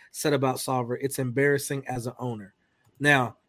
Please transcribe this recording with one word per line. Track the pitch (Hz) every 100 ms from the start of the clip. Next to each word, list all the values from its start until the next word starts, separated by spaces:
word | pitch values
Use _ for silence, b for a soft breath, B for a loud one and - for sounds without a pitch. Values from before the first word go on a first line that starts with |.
| b
said | - 156
about | 143 135 127
Sarver, | - 127 117 123
"It's | 135 -
embarrassing | 127 120 143 143 - 139 135
as | 127 120
an | -
owner." | 123 113 95 _ _ _ _ -
Now, | 143 139 120 -